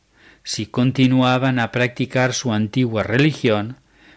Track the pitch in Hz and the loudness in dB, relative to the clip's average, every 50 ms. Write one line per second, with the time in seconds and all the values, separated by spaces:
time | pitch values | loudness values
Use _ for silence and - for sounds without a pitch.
0 | _ _ _ _ - - - _ - - - - 107 - - 127 123 131 123 135 | _ _ _ _ -20 -20 -20 _ -12 -10 -8 -8 -8 -6 -2 -2 0 0 2 2
1 | 131 127 131 131 127 127 127 131 131 135 127 123 117 110 - 123 123 123 - - | 2 4 4 4 2 2 2 2 0 0 0 -2 -2 -2 -2 -2 -2 -2 -2 -4
2 | 131 123 - 131 127 127 123 - - 123 110 107 110 104 - 131 127 117 113 107 | -6 -2 0 0 0 0 -2 -4 -4 -2 -2 -2 -2 -2 0 0 0 0 0 -2
3 | 95 98 110 123 143 156 135 - - 120 107 104 104 113 131 - _ _ _ _ | -2 0 0 2 2 2 0 0 0 0 0 0 -2 -6 -10 -16 _ _ _ _
4 | - - - | -20 -20 -20